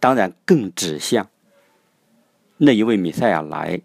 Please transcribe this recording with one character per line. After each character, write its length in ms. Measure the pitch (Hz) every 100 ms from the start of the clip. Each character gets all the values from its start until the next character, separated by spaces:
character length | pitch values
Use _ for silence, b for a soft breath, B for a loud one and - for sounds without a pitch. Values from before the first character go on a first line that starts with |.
当 160 | 127 131
然 180 | 95 -
更 300 | - 170 101
指 240 | - 90 76
向 320 | - 120 - _ _ _ _ _ _ _ _ _ _ _ _ _
那 140 | 147
一 100 | 113
位 140 | 110 110
弥 160 | 87
赛 180 | 76 120
亚 100 | 85
来 400 | 78 76 78 87